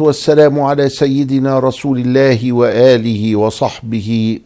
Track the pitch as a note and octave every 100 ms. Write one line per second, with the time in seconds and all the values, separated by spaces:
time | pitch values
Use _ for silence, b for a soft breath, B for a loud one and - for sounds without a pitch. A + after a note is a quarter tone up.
0 | D#3 C3+ - D3+ D3+ D3 C#3 C#3+ C#3 C3+
1 | C#3+ C3+ C#3 C3+ C3+ C3+ C3 B2+ C#3+ B2+
2 | B2 C3 C3+ A#2+ B2 A#2+ A#2+ G#2+ B2+ B2
3 | A2+ G#2+ A2 G#2 G#2+ - B2+ - A#2 A2
4 | G#2 A2+ A2 A2+